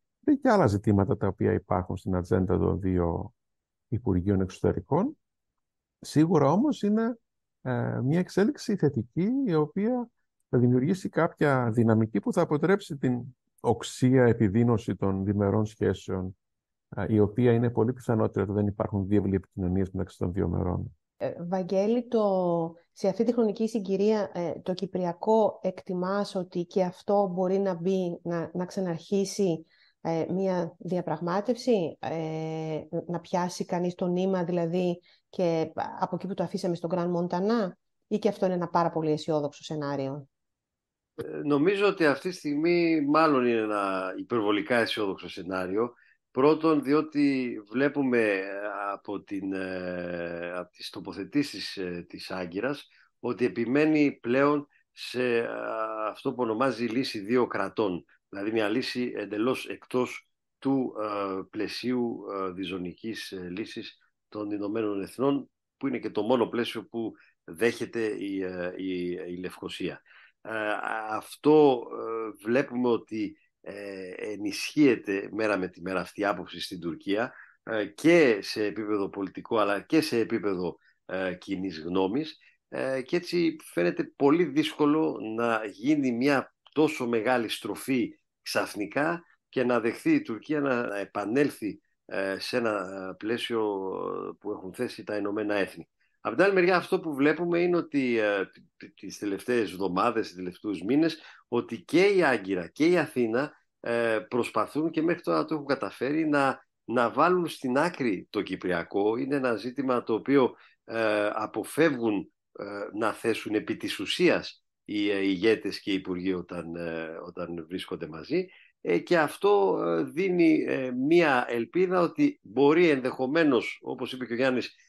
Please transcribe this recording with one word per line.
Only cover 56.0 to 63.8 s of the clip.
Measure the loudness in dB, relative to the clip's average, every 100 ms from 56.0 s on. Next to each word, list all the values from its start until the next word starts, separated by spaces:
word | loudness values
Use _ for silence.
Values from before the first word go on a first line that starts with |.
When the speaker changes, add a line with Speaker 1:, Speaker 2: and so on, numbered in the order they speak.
| -6
Speaker 3:
αυτό | -4 -6
που | -2
ονομάζει | -2 0 0 0 -2
λύση | -2 -4 -6
δύο | 0 2 2
κρατών. | 0 -4 -2 -2 -2 -8 _ _
Δηλαδή | -8 -2
μια | 0 0
λύση | 0 -2 -4 -4 -6
εντελώς | -6 -2 0 -2 -6
εκτός | -14 -4 -2 -2 -6 -18 _ _ _
του, | -2 0 0 -4
ε, | -6 -4 -4 -4 -6
πλαισίου, | -6 -6 -6 -2 -2 -2 -4 -8
ε, | -6 -6
διζωνικής, | -6 -6 -6 -8 -8 -10 -10 -10
ε, | -10 -8 -8
λύσης | -8 -10